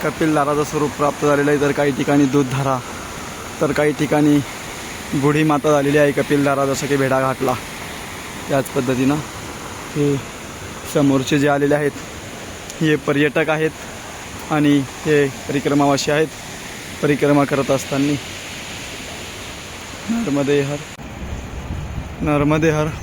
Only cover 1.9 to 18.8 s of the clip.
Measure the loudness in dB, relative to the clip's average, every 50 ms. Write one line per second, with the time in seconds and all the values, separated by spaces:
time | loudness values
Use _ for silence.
1.9 | 2 0 2 4 6 6 6 6 6 4 2 4 2 0 0 2 0 0 -2 -6
2.9 | -12 -12 -12 -12 -12 -12 -12 -12 -12 -12 -12 -12 -4 -2 0 0 2 2 2 2
3.9 | 2 0 0 2 4 4 6 6 6 4 2 0 -8 -12 -12 -12 -12 -12 -12 -12
4.9 | -12 -12 -10 -4 -2 2 2 4 4 4 4 4 2 2 4 4 4 4 4 4
5.9 | 6 6 6 6 4 2 2 2 2 2 4 4 2 2 2 0 0 -2 0 0
6.9 | 2 2 2 2 2 2 2 2 0 0 0 -2 -2 -2 -4 -10 -12 -12 -12 -12
7.9 | -12 -12 -12 -12 -12 -12 -12 -12 -12 -12 -6 -2 0 0 0 0 -2 -2 0 0
8.9 | 2 2 2 2 2 0 -2 -8 -12 -12 -12 -12 -12 -12 -12 -12 -12 -12 -12 -8
9.9 | -2 0 2 2 2 0 -2 -8 -12 -14 -14 -14 -14 -12 -12 -12 -12 -12 -12 -2
10.9 | 0 2 4 4 4 2 2 2 2 2 4 4 4 4 4 4 4 4 2 0
11.9 | -2 -4 -14 -12 -12 -12 -14 -12 -14 -14 -14 -14 -14 -14 -14 -14 -6 -2 2 2
12.9 | 2 2 2 0 2 4 2 2 2 2 0 2 2 0 0 -2 -2 -4 -14 -14
13.9 | -14 -14 -14 -14 -14 -14 -14 -12 -12 -12 -6 -2 0 2 4 6 4 4 2 0
14.9 | -8 -6 0 2 4 4 4 2 -2 -6 -8 -4 -4 -2 0 2 2 4 4 4
15.9 | 2 2 2 0 2 2 2 0 -2 -12 -14 -14 -12 -12 -12 -12 -14 -14 -14 -14
16.9 | -10 -4 0 0 2 2 4 4 4 4 4 2 2 0 2 2 0 0 0 -2
17.9 | -2 0 2 0 0 -2 -4 -8 -12 -12 -12 -12 -12 -12 -12 -12 -12 -12